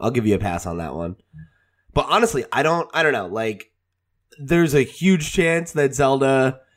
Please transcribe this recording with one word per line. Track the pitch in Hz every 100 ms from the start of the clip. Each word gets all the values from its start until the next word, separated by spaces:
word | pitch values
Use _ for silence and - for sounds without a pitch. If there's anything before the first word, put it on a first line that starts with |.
I'll | 113
give | 123 107
you |
a | 98
pass | 104 85 92
on | 85
that | 80
one. | 76 85 92 _ - - _ _ _ _
But | - 139
honestly, | 190 233 - -
I | -
don't, | 160 170 -
I | 160
don't | 156
know. | 123 90
Like, | 107 110 101 - _ _ _ _ _ _ -
there's | 139 170 165
a | 143
huge | 127 - 180 185 147
chance | - 165 165 165
that | 151 139
Zelda | 127 139 135 143 135 131 135 _